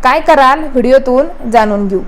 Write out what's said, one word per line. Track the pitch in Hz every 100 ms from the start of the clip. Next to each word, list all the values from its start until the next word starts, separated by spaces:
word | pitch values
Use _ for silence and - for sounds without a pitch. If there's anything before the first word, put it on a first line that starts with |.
काय | 254 294
कराल? | 311 294 262 294
व्हिडिओतून | 302 262 240 269 254 254 294 - 233
जाणून | 226 214 208 196
घेऊ. | 185